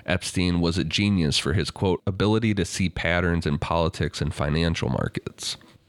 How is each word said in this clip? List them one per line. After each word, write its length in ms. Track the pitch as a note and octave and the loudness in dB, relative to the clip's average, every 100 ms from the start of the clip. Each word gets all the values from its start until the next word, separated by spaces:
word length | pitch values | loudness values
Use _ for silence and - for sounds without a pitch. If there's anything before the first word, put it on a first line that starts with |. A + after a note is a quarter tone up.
| - | -4
Epstein 560 | F#2 - - F2+ F2 | -4 -2 -2 0 2
was 160 | E2+ E2+ | 2 0
a 60 | D#2 | -2
genius 520 | - G2+ G2 D#2 C#2 | 0 2 2 2 0
for 140 | C#2 | 0
his, 160 | F#2 D2 | 0 -2
quote, 300 | - G2 F2 - | -2 0 0 -2
"ability 460 | F#2+ G2 A2 A2+ | 0 2 2 2
to 100 | G2 | 0
see 240 | F2 - F#2 | 0 0 -2
patterns 580 | - E2+ F2 F2 E2+ D#2 | 0 0 2 2 2 0
in 120 | D2 | -2
politics 640 | - E2 E2 - D2+ - | 0 0 0 0 -4 -2
and 120 | D2 | -4
financial 540 | - D2 D#2 E2+ E2 - | -2 0 2 2 0 0
markets." 680 | C2 G1+ - - - - - - - | 0 -2 -4 -8 -10 -10 -10 -14 -20